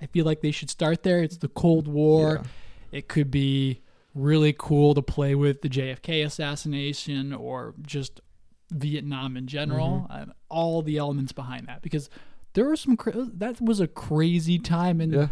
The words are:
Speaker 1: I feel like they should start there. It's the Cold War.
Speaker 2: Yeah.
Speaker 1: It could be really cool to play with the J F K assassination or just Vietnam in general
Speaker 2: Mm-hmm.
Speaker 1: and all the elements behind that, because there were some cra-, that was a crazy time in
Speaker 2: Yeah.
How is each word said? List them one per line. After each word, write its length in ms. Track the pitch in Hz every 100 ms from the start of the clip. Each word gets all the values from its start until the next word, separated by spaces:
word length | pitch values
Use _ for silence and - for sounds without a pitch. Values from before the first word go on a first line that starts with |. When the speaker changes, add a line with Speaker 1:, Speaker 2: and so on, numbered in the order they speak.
Speaker 1:
I 40 | 147
feel 180 | 175 160
like 160 | 151
they 100 | 151
should 180 | 147 147
start 340 | - 156 165
there. 180 | 190 175
It's 160 | 160 -
the 120 | 151
Cold 400 | - 170 160 147
War. 500 | 147 156 156 156 156
Speaker 2:
Yeah. 560 | 127 - - - - 143
Speaker 1:
It 80 | -
could 200 | 156 139
be 520 | 139 139 135 135 127 - _ _
really 400 | 139 143 156 151 147
cool 360 | - 147 147
to 80 | 143
play 320 | 135 - 139 139
with 260 | 143 139
the 80 | 147
J 200 | 131 131
F 100 | 127
K 200 | - 160
assassination 1080 | 151 - 147 147 156 143 143 143 - 139 139
or 420 | 135 127 127 113 110
just 360 | 143 143 135 - _ _ - _ _
Vietnam 680 | 160 147 147 143 135 135 127
in 100 | 131
general 580 | 147 147 127 165 185 180
Speaker 2:
Mm-hmm. 120 | 139
Speaker 1:
and 100 | 143 - -
all 320 | 165 165 165
the 160 | 156 147
elements 340 | 147 143 135
behind 360 | - 127 127 123
that, 140 | 120
because 280 | - 151 139 - - - -
there 140 | - 269
were 100 | 311
some 220 | - 233
cra-, 160 | - 226 254 180
that 240 | 214 233
was 180 | 226 208
a 80 | 170
crazy 720 | - - 156 165 175 160 175
time 400 | - 170 180 170
in 140 | 160
Speaker 2:
Yeah. 140 | 143 147